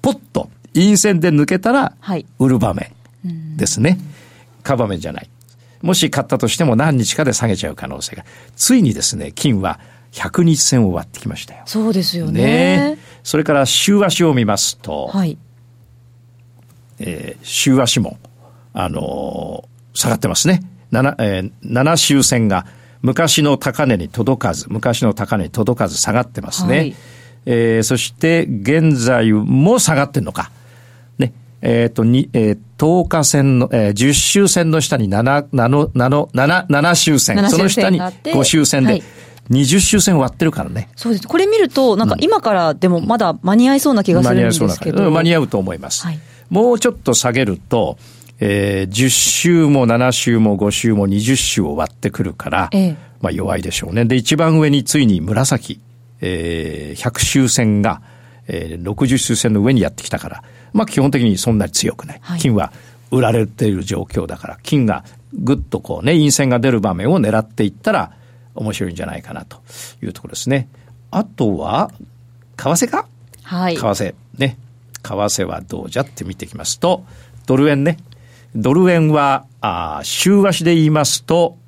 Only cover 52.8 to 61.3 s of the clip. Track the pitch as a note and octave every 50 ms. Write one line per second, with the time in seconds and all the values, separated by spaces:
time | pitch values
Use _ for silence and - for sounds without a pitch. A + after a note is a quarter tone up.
52.8 | F#3+ F3+ D#3 C#3 - - - - - F2+ - - F#2+ F#2 F#2 F2 - F#2 - -
53.8 | - E2 F2 A2 A#2+ A2+ B2+ B2+ - - D#3 D3+ D#3+ D#3+ D#3 D#3+ D#3 D3+ C#3 D3
54.8 | B2 - - D3+ C#3 A2+ G2 F2+ D#2 F#2+ G#2+ A2 C3 - D3 B2 - - - -
55.8 | - - - - - _ - - - F2+ F2+ E2+ E2 E2+ E2+ E2 D#2+ D#2+ D#2 D2+
56.8 | D2 D2 D2+ - - B2+ A#2 - - - - C#3 C3 A#2+ - - A#2+ A2 G#2 G#2
57.8 | G2+ G#2+ F2 - - - - - - - - - - - - E2+ E2 D#2+ D#2+ E2+
58.8 | F2 F#2+ G#2 - C#3 B2+ B2+ B2+ - - B2 G2+ - A#2+ A2 G#2 G2+ A#2+ C#3 A#2+
59.8 | F#2 D2 - - - - - - - - - - - - - - - - - G#3
60.8 | A3 G#3+ - - C3 C#3+ C#3 C#3 A#2+ A2+